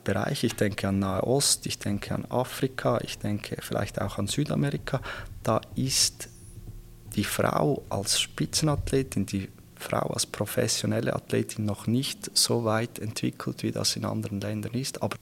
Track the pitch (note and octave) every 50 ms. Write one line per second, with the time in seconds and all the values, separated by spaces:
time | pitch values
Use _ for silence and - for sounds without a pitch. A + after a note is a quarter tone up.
0 | - - G2+ G2+ G#2 - C#3 - - A#2 - - G#2+ G#2 G2+ - - G2 G2 G2
1 | G2 F#2+ F#2+ F#2+ - A2 B2 C#3+ C#3 - - - - - - - - G#2 G2+ G2+
2 | - - G2+ - - - - A#2+ B2+ - - - - C3 - - - C3+ B2 A2
3 | - - - - - A2 G#2 G2+ - - - - - - A2+ A2 G#2 G#2 - -
4 | G#2 G2+ - - G#2 G2+ - - D3 D3+ D3+ D3+ D3 C#3+ C#3 - - - - C3
5 | - - - - - - - - - - A2 A2 - - - - B2+ C3 - -
6 | - - - - - - - - - - - - - - - - - - - -
7 | - - - - G2+ - - - G#2 - - - - D3+ C#3+ - - - - G2+
8 | G2+ - - - - - - - D3+ D3 - - - D#3 C#3+ - - - - C3+
9 | C3 C3 - G#2 G2 - - G2 F#2+ - - - - - - - - - - -
10 | - - - - - - - - A2 G#2+ - - A#2 A2 - - - A2 G#2+ A2+
11 | B2 B2+ - - - - - A2+ A2+ - - - G#2+ G#2 G2 - - - A2 B2
12 | C#3 - - - - - - - - - A#2+ A#2 A#2 A2 G#2+ A2 A#2 A#2 - -
13 | - A2 A2 - - B2 B2 - - - B2+ - - A2 A2+ A2 G#2+ - - A#2
14 | A2+ G#2+ G#2+ A2 G#2+ G#2+ G#2+ G2 G2+ G#2 G#2+ G#2+ G#2 G#2+ A2+ B2 C3+ - - -
15 | - G#2+ - -